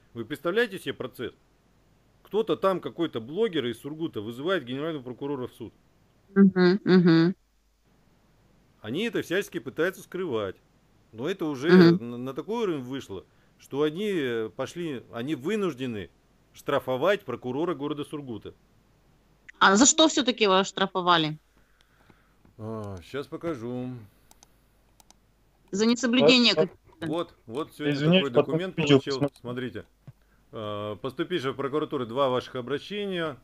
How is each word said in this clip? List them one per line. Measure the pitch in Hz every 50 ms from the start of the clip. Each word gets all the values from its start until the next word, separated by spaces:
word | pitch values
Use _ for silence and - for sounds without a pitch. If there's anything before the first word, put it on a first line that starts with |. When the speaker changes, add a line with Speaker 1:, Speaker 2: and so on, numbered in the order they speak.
| _ _ -
Speaker 1:
вы | 117 110
представляете | 110 151 - - 170 190 226 247 202 196 185
себе | - 139 -
процесс? | - 123 127 - - 120 92 - _ _ _ _ _ _ _ _ _ _ _ _ _ _ _ _ _ -
Кто-то | _ - 214 220 185 156
там, | - - 190 185 165
какой-то | - 135 - - 165 151 - 120
блогер | 110 127 156 202 233 220 165 147 120
из | 120 110 -
Сургута | - 143 156 156 165 151 - 113
вызывает | 101 117 117 127 147 185 196 170 131
генерального | 120 127 139 151 165 160 143 120
прокурора | 123 120 - 143 139 147 127 123
в | - -
суд. | - 113 95 - _ _ _ _ _ _ _ _ _ _ _ 196
Speaker 2:
Мгм, | 196 196 190 185 185 180 175 185 208 -
мгм. | - 185 185 170 170 165 165 165 180 190 - _ _ _ _ _ _ _ _ _ _ _ _ _ _ _ _ _ _ _ _ _ _ _ _ _ _ _ _
Speaker 1:
Они | - 107 127 180 226
это | 233 185 165
всячески | - - 160 202 196 - - 165
пытаются | - 135 - - 160 190 185 202
скрывать. | - - - 180 190 160 117 110 101 95 - _ _ _ _ _ _ _ _ _ _ _ -
Но | 107 127 175
это | 196 - 165
уже | 151 143 123 135 170
Speaker 2:
Мгм. | 180 185 170 170 170 101
Speaker 1:
на, | 117 120 120
на | 120 127 135 127
такой | 160 139 175 226 240 220
уровень | 185 160 139 123
вышло, | 123 139 131 - - 98 87 - _ _ _ _ _ _ _
что | - - 131 139 151
они, | 151 151 180 214 208
э, | 190 160 139 123 117 113 110 107
пошли, | - - 135 - - 175 175 160 135 110 - - -
они | 117 120 147 160
вынуждены | 127 123 185 220 214 196 175 135 120 135 123 113 101 87 - _ _ _ _ _ _ _ _ _
штрафовать | - - - 139 127 - 131 127 123 147 190 208 196 -
прокурора | - 120 113 - 123 123 143 170 180 160
города | 135 143 147 151 143 147
Сургута. | 147 156 147 143 127 110 95 - - - _ _ _ _ _ _ _ _ _ _ _ _ _ _ _ _ _ _ - - -
Speaker 2:
А | 196 196 196
за | 208 285
что | - - - 320
все-таки | 311 - 311 240 254 247 - 214
его | 196 185 190 196
штрафовали? | - - - 190 190 - 190 175 180 175 165 156 151 156 - _ _ _ _ _ _ _ _ _ _ _ _ _ - _ _ _ _ _ _ _ _ _
Speaker 1:
А, | - 107 110 110 110 107 101 95 90
щас | 82 - - 139 135
покажу. | - 160 156 160 170 147 113 113 120 123 123 127 127 127 117 104 98 _ _ _ _ _ _ _ _ _ _ _ _ _ _ _ _ _ _ _ _ _ _ _ _ _ _ _ _ _ _ _ _
Speaker 2:
За | 185 196 220
несоблюдение | 233 247 233 262 233 233 254 - - 262 240 240 220 185
Speaker 3:
Вот, | 156 190
Speaker 2:
каких-то. | - - _ _ _ _ - 165
Speaker 1:
Вот, | 151 151 175 170 - - _ _
вот | 113 110 143 - - -
сегодня | - 147 147 143
Speaker 3:
Извиняюсь, | 139 147 160 180 185 143
Speaker 1:
такой | 135
Speaker 3:
потом | 120 147 139
Speaker 1:
документ | 139 143 160 185 185 -
Speaker 3:
видео | - 151 143 143 135
Speaker 1:
получил. | - 143 139 127
Speaker 3:
посмотрю. | 143 139 - -
Speaker 1:
Смотрите. | - 120 123 123 127 117 101 101 - _ _ _ _ - - _ _ _ _ _ _ _
А, | - 117 107 104 104 104 104 107 104
поступившие | 95 - 127 127 - 165 - 180 160 120 185 -
в |
прокуратуру | 123 135 135 135 156 151 147 156 131 123
два | 110 117 135 139 131
ваших | 127 123 - - -
обращения | 131 117 123 143 139 - - 202 208 202 196 185 175 165 156 127 -